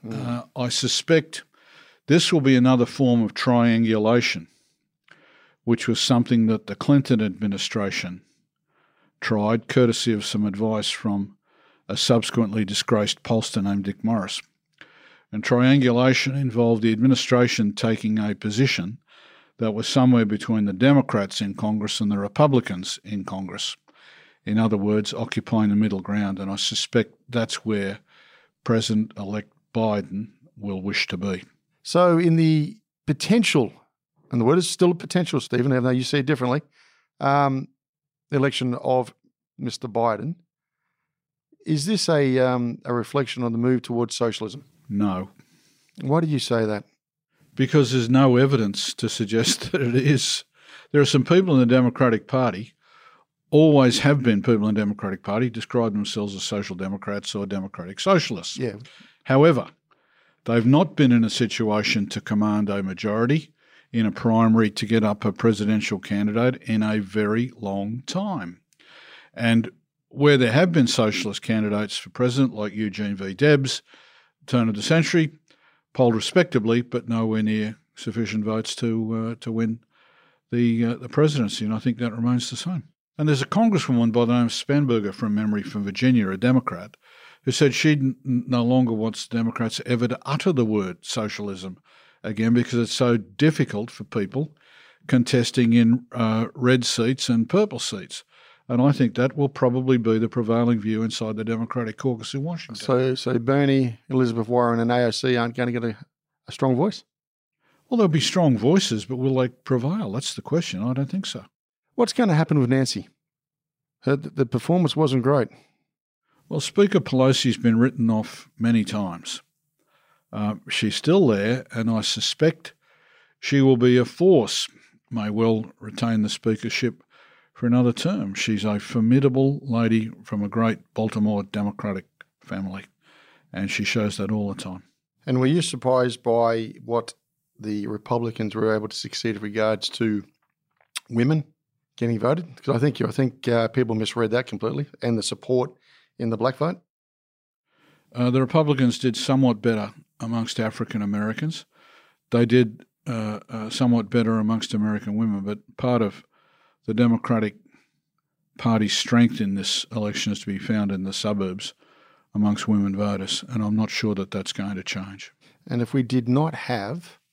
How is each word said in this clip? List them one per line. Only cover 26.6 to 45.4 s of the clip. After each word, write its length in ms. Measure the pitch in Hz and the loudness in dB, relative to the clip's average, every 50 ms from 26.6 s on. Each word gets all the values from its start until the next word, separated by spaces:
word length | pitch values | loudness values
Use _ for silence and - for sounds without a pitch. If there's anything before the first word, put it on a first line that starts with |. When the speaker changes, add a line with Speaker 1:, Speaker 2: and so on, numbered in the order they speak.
| - - - - - - - 120 110 - _ _ _ _ | -4 -4 -4 -4 -6 -2 0 0 0 0 _ _ _ _
Speaker 2:
that's 360 | 123 120 113 110 - - _ | -4 -4 -4 -2 -6 -8 _
where 340 | 110 107 101 98 95 98 101 _ _ _ _ _ _ _ _ _ _ _ _ _ | -4 -4 -2 -2 -4 -8 -10 _ _ _ _ _ _ _ _ _ _ _ _ _
President-elect 880 | - 123 113 110 - 113 107 107 110 - - 101 98 101 107 101 _ _ _ _ _ _ | 0 0 0 2 0 0 0 -2 -2 -6 -14 -10 -8 -8 -8 -8 _ _ _ _ _ _
Biden 540 | 117 113 110 107 104 92 80 87 98 110 107 _ _ _ _ _ | -2 0 0 0 -2 -4 -6 -8 -10 -10 -10 _ _ _ _ _
will 240 | - 104 101 98 95 | -14 -10 -8 -8 -6
wish 260 | 92 101 95 - - - | -6 -6 -4 -4 -4 -6
to 80 | - | -6
be. 280 | 90 92 101 95 90 - _ _ _ _ _ _ _ _ | -8 -6 -6 -6 -8 -10 _ _ _ _ _ _ _ _
Speaker 1:
So 360 | - - 170 180 180 170 165 | -2 2 4 4 4 4 4
in 180 | 175 170 165 | 4 4 4
the 420 | 165 165 160 156 156 151 170 - _ _ _ _ _ _ | 4 4 4 4 2 0 -2 -6 _ _ _ _ _ _
potential, 640 | - 147 139 - - 196 240 214 - - 156 123 98 - _ _ _ _ _ _ _ _ _ _ _ | -4 -4 -4 0 2 2 2 4 2 2 2 0 0 -4 _ _ _ _ _ _ _ _ _ _ _
and 100 | - 120 | -2 2
the 40 | 113 | 4
word 140 | 120 151 175 | 4 4 4
is 100 | 180 - | 2 0
still 220 | - - 180 175 | 0 2 2 2
a 40 | 180 | 2
potential, 440 | 170 - - - 180 175 - - 139 | 0 -4 -4 -2 -2 -2 0 -2 -4
Stephen, 320 | - - - 123 120 139 131 | -4 -2 -2 0 0 2 2
even 120 | 127 120 | 2 2
though 60 | 127 | 2
you 120 | 127 127 127 | 0 0 -2
see 160 | 123 - 143 | 0 -2 -2
it 80 | 135 | 0
differently, 360 | 131 156 127 127 123 123 147 - _ _ _ _ _ _ _ _ _ _ _ | 0 -2 0 0 0 0 -2 -4 _ _ _ _ _ _ _ _ _ _ _
um, 480 | - 139 139 143 143 139 135 131 135 - _ _ _ _ _ _ _ _ _ _ _ _ | -2 0 2 2 2 2 0 -2 -6 -8 _ _ _ _ _ _ _ _ _ _ _ _
election 440 | - 139 131 139 139 - 131 127 120 | -2 0 0 0 0 -2 -4 -4 -4
of 400 | 123 - 135 127 127 123 110 - _ _ _ _ _ _ _ _ _ | -4 -2 0 0 0 0 -2 -8 _ _ _ _ _ _ _ _ _
Mister 280 | 135 123 113 - - | -8 -8 -8 -8 -10
Biden, 480 | 123 101 117 117 117 110 101 107 147 175 _ _ _ _ _ _ _ _ _ _ _ _ _ _ _ _ _ _ _ _ _ _ _ _ _ _ | -6 -4 -2 0 0 0 -2 -4 -8 -10 _ _ _ _ _ _ _ _ _ _ _ _ _ _ _ _ _ _ _ _ _ _ _ _ _ _
is 180 | - 156 151 139 | -4 -2 -2 0
this 240 | 175 220 196 - - | -2 -2 -2 0 2
a, 300 | 165 147 143 135 127 131 | 2 2 2 2 2 2
um, 400 | 127 127 127 123 120 120 117 - _ | 2 2 0 0 -2 -4 -6 -8 _
a 100 | - 120 | -6 -4
reflection 480 | 120 110 - - 143 139 - - - 127 | -4 -4 -2 -2 -4 -2 -2 -4 -4 -4
on 100 | 120 113 | -4 -2
the 60 | 113 | 0
move 240 | 117 127 127 123 113 | 0 2 0 0 -2
towards 320 | - 123 117 120 110 - | -4 -2 -2 -2 -4 -2
socialism? 480 | - 123 117 104 - - - 98 143 - _ _ _ _ _ | -2 -2 -2 -2 -4 -10 -10 -12 -14 -20 _ _ _ _ _
Speaker 2:
No. 420 | 104 101 104 101 95 92 98 - _ _ | -2 0 0 0 0 -4 -8 -10 _ _